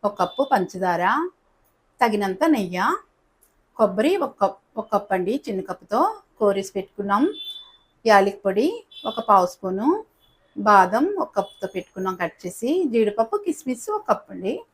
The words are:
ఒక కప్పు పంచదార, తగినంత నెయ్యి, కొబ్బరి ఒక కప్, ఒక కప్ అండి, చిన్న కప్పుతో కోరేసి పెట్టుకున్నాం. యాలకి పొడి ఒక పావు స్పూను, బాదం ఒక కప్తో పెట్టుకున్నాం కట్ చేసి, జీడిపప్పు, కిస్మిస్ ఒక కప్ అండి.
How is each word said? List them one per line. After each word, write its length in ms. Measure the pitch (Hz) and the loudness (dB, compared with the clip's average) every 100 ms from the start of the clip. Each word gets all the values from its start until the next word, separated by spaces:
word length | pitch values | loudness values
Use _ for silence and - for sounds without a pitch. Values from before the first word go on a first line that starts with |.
| 208 | -2
ఒక 60 | - | -2
కప్పు 220 | 180 - 277 | -4 -2 0
పంచదార, 500 | 240 185 185 185 170 180 262 359 _ _ _ _ _ _ _ | 0 0 -4 -2 0 0 0 -4 _ _ _ _ _ _ _
తగినంత 420 | 233 208 196 190 330 | 0 2 -4 0 2
నెయ్యి, 320 | 277 185 180 214 339 _ _ _ _ _ _ _ - | 2 0 -2 -2 -2 _ _ _ _ _ _ _ 0
కొబ్బరి 340 | 214 185 269 381 302 | 0 2 2 2 -2
ఒక 60 | - | -2
కప్, 140 | 196 - _ 220 | -2 -2 _ -10
ఒక 60 | 214 | -4
కప్ 200 | 202 - 185 | -4 -2 -2
అండి, 180 | 180 269 - | -2 -4 -4
చిన్న 180 | 190 190 | -8 -6
కప్పుతో 300 | 175 _ 220 381 440 _ _ | -12 _ 0 0 -2 _ _
కోరేసి 320 | 208 196 190 196 | 2 2 -4 -8
పెట్టుకున్నాం. 500 | 190 - 202 202 320 440 - - - _ _ _ 226 | -10 -8 -2 2 2 -2 -14 -16 -20 _ _ _ 6
యాలకి 300 | 202 196 196 | 6 6 0
పొడి 240 | 196 190 294 466 - - - | -2 0 0 -2 -12 -12 -8
ఒక 140 | 226 226 | -8 4
పావు 180 | 196 180 | 4 4
స్పూను, 340 | - 190 190 240 403 440 _ _ _ _ - 208 | -4 -8 -2 0 -2 -4 _ _ _ _ -4 4
బాదం 380 | 202 180 214 330 403 | 6 6 2 -2 -2
ఒక 60 | - 208 | -4 -4
కప్తో 300 | 196 _ 190 | -6 _ -10
పెట్టుకున్నాం 420 | 233 202 - 190 180 | -8 -10 -8 -6 -4
కట్ 160 | 170 - | -6 -8
చేసి, 280 | 175 - 233 339 320 | -14 -8 -4 -2 0
జీడిపప్పు, 440 | 226 208 208 226 415 403 | 2 0 0 -2 -2 -4
కిస్మిస్ 360 | 302 - 247 - 427 | -6 -6 -8 -6 -8
ఒక 60 | - | -2
కప్ 180 | 220 - 185 | -4 -4 -10
అండి. 180 | 190 294 466 | -6 -8 -10